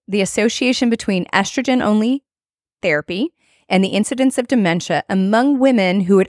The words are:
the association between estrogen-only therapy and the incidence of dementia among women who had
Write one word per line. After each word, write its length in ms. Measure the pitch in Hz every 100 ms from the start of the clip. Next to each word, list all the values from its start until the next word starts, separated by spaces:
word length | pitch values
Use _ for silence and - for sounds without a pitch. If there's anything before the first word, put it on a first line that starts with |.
| -
the 140 | 202
association 640 | 190 - 220 - 254 254 240
between 380 | 226 - 185 -
estrogen-only 880 | 190 196 - 254 254 208 214 226 277 - _ _ _ _ _
therapy 540 | 185 151 151 180 311 - _ _ _
and 160 | 190
the 60 | 190
incidence 460 | 196 214 254 262 -
of 120 | 240
dementia 560 | 254 185 170 - 156 -
among 520 | 190 190 220 269 277
women 400 | 269 247 185 196
who 180 | 180
had 100 | 196